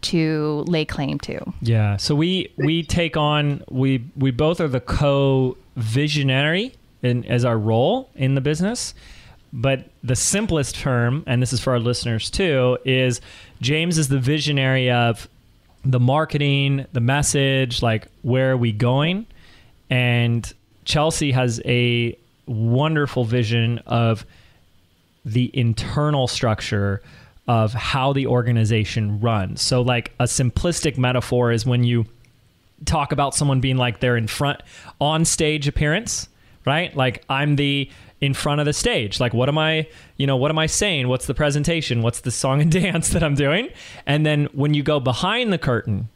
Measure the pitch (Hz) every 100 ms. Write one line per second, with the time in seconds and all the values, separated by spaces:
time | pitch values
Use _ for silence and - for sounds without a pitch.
0 | - 170 160 156 151 147 147 170 160 -
1 | 139 143 - - - - 117 113 107 101
2 | - 147 165 185 - - 135 165 165 175
3 | 170 156 147 151 147 143 - 127 135 131
4 | 127 - 135 120 151 175 160 127 - -
5 | 147 139 139 135 127 - - - 110 120
6 | 151 147 139 131 147 175 247 - - _
7 | 123 120 - 123 123 113 107 113 139 247
8 | 262 - 131 139 135 156 185 247 - -
9 | - - - - _ 120 127 131 - _
10 | 117 123 - 196 220 160 135 - 143 123
11 | 120 139 - 127 123 123 - 123 113 123
12 | 123 113 - - 190 135 127 123 131 131
13 | 127 117 - - - - 120 151 170 160
14 | 139 139 123 151 147 143 131 131 127 120
15 | 120 113 - _ _ _ _ _ 135 127
16 | 123 143 156 151 143 139 139 139 135 127
17 | 117 139 147 147 135 135 131 123 120 110
18 | - _ 135 127 131 131 120 107 120 131
19 | 156 185 233 - - - - _ _ 127
20 | 123 120 120 117 - - _ _ - 156
21 | 156 160 147 131 127 117 - 123 120 120
22 | 117 - _ _ - 113 113 120 151 156
23 | 143 - 117 123 110 117 117 117 - 120
24 | 117 110 - - - _ _ _ _ _
25 | _ _ - 113 123 - 117 110 - -
26 | 147 147 127 - 123 107 - 107 101 98
27 | - - - - - 117 110 113 - 135
28 | 131 139 127 123 120 117 107 113 107 -
29 | 107 104 117 110 92 92 - 127 123 120
30 | - - 123 - 127 - 175 170 160 131
31 | 123 127 - 127 120 117 123 123 120 120
32 | 113 - - _ _ _ _ _ 151 165
33 | 143 147 139 - 147 131 131 131 123 117
34 | 127 120 110 - 143 143 - - - -
35 | 143 156 165 - 156 156 143 - 151 170
36 | 233 - - _ _ - - 147 175 143
37 | 127 107 - 135 147 143 143 139 135 -
38 | - _ 139 135 151 147 147 151 240 220
39 | 107 - 123 113 127 151 156 160 151 -
40 | - - 139 135 139 156 156 - 208 160
41 | 123 127 - 131 147 143 147 170 143 120
42 | 113 - - - 135 139 156 175 185 165
43 | 165 180 156 139 143 170 285 - - -
44 | - 147 151 147 143 143 147 147 143 151
45 | 131 117 180 226 240 180 - 117 - 98
46 | 110